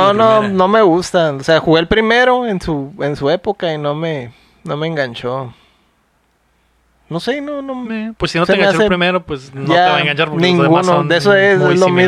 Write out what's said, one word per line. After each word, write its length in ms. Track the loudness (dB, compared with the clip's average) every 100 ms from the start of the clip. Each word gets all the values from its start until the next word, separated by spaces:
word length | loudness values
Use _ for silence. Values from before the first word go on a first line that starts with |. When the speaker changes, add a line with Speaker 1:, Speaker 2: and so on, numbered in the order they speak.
| 2
Speaker 1:
que 40 |
es 40 | 2
la 80 |
Speaker 2:
no, 140 | 2 2
Speaker 1:
primera. 180 | 0 0
Speaker 2:
no 100 | 2
me 140 | 4
gusta. 500 | 4 2 0 -2 -2
O 100 | -2
sea, 160 | 0 0
jugué 200 | 2 0
el 80 | 2
primero 580 | 0 2 2 2 0 -2
en 140 | -6
su, 340 | -4 -6 -6 -6
en 160 | -6 -2
su 120 | -2
época 440 | -2 -4 -6 -6
y 40 | -4
no 160 | -4 -4
me, 360 | -4 -6 -10 -16 _ _
no 120 | -10 -6
me 100 | -4
enganchó. 640 | -4 -6 -6 -8 -6 -8 -14 _ _ _ _ _ _ _ _ _ _ _ _ _ _ _
No 120 | -8
sé, 220 | -6 -6
no, 180 | -6 -10
no 320 | -10 -10 -8
Speaker 3:
Eh, 220 | -8 -10 -6
pues 140 | -6
si 60 | -2
no 80 | 0
Speaker 2:
se 60 |
Speaker 3:
te 40 | 2
Speaker 2:
me 40 |
Speaker 3:
enganchó 160 | 2 2
el 40 |
Speaker 2:
hace 60 | 0
Speaker 3:
primero, 340 | 2 0 -2 -4
pues 260 | -10 -10
no 140 | -8 0
Speaker 2:
ya 160 | 2
Speaker 3:
te 60 | 2
va 60 | 2
a 40 |
enganchar 280 | 0 0 -2
porque 120 | 0 2
los 40 |
Speaker 2:
ninguno. 180 | 2 4
Speaker 3:
demás 160 | 2 2
son 220 | 0 2
Speaker 2:
De 80 | 2
eso 160 | 4
es, 240 | 4 4 4
Speaker 3:
muy 160 | 2
Speaker 2:
es 60 | 2
lo 80 | 2
mismo, 120 | 4